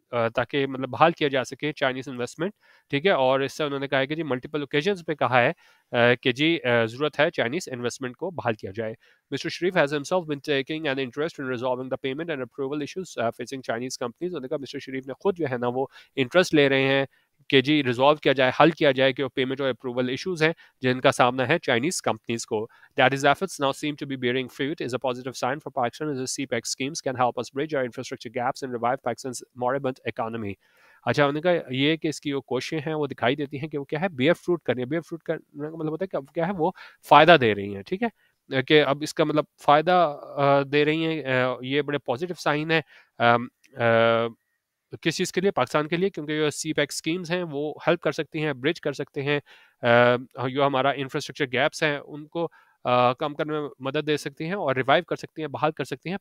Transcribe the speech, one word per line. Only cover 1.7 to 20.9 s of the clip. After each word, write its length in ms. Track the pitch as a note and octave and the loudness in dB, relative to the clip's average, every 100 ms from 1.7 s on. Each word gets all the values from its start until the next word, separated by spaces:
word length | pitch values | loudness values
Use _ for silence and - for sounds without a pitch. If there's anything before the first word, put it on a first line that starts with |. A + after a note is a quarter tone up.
चाइनीज 380 | - C3+ C3 C3+ | -2 -2 -2 -8
इन्वेस्टमेंट, 440 | B2 B2 - F3+ - _ _ - | -8 -8 -4 -6 -6 _ _ -6
ठीक 140 | C#3+ F#3 | 0 2
है। 80 | D#3+ | 2
और 280 | C3 C3+ | 2 2
इससे 200 | C3+ - | 0 -4
उन्होंने 240 | D3 C#3 C#3 | -4 -4 -2
कहा 120 | C3+ | 0
है 80 | C3+ | 0
कि 80 | D#3 | -2
जी, 80 | |
मल्टीपल 400 | D#3 B2+ D3 D3+ | -4 -4 -4 -6
ओकेजन्स 380 | C#3+ D3 F3 F#3+ | -2 0 0 -4
पे 140 | E3 D3+ | -4 -2
कहा 240 | B2 B2+ | 0 2
है, 120 | B2+ | 0
अ, 40 | - _ _ - | -2 _ _ -4
कि 400 | B2 A#2+ B2 C3 | 4 4 4 0
जी, 240 | B2 D#3 E3 | 0 0 0
अ, 280 | B2 A#2+ A2+ | 2 2 2
ज़रूरत 340 | B2 D3+ - | -2 -4 2
है 100 | D#3+ | 0
चाइनीज 400 | D3 A#2 E3 - | 2 -2 -2 -6
इन्वेस्टमेंट 420 | B2 A#2+ - B2+ B2 | -6 -6 -6 -10 -8
को 160 | F3+ | -8
बहाल 220 | D3 A#2+ | -4 -4
किया 180 | A2 G#2+ | -4 -6
जाए। 240 | G#2 A2 A2+ _ _ - | -8 -8 -8 _ _ -10
Mister 180 | C#3 E3 | -8 -6
Sharif 240 | - F3 F#3 | -4 -2 2
has 160 | C#3+ | 0
himself 340 | D3+ C3+ F#3 D#3 | 0 -2 -2 -2
been 180 | C#3+ D3+ | -6 -2
taking 320 | C#3 C3+ D#3 | -2 -2 -4
an 180 | D#3 C3+ C3 | -2 -2 -4
interest 320 | C#3+ E3 - | -4 -6 -4
in 80 | C3 | -6
resolving 400 | B2 B2+ B2+ C3 | -4 -2 -2 -4
the 80 | C3 C3+ | -6 -4
payment 200 | C#3 E3+ | -6 -6
and 160 | C#3 | -6
approval 360 | B2 - C3+ D3 | -8 -6 -6 -4
issues, 320 | C#3+ F#3+ F3 | -6 -8 -10
uh, 180 | - A#2 | -4 -4
facing 320 | - B2 C3+ | -4 -10 -10
Chinese 340 | - A#2 B2+ | -6 -6 -6
companies। 340 | - B2 - F3+ | -6 -8 -6 -8
उन्होंने 200 | E3 B2+ | -6 -6
कहा, 100 | D3+ | -8
मिस्टर 220 | C3 C#3 | -8 -12
शरीफ 240 | C3+ C3 C3+ | -8 -10 -10
ने 60 | C3 | -4
खुद 140 | G3 F3 | -2 -2
जो 120 | C#3+ | -2
है 100 | B2 | -2
ना, 100 | B2 | -2
वो 240 | B2+ C3+ - - - | -2 -6 -8 -10 -2
इंटरेस्ट 360 | B2 F3 F3+ | 2 4 4
ले 140 | D#3 C#3 | 6 6
रहे 160 | C3+ | 4
हैं 240 | C3+ C#3 C3+ _ _ _ - | 4 2 0 _ _ _ 4
कि 120 | C3+ | 4
जी, 200 | C3 D3+ | 6 2
रिजॉल्व 380 | B2+ A#2 C#3 D3+ | 2 4 4 6
किया 100 | D3+ | 4
जाए, 200 | C3 B2+ - | 4 2 6
हल 120 | D#3 | 4
किया 200 | - D3 | 6 2
जाए 220 | C3 C3+ | 4 2
कि 100 | B2+ | 2
वो 60 | C3 | -4
पेमेंट 320 | - C3 C3+ | -2 -2 -2
और 80 | C#3 | -4
अप्रूवल 400 | A#2 C3 B2 B2+ | -4 -4 -2 -2
इश्यूज 340 | C3 F#3+ E3 | -2 -4 0
हैं 120 | D#3 E3+ - - | 0 0 -12 -4
जिनका 300 | B2+ | 0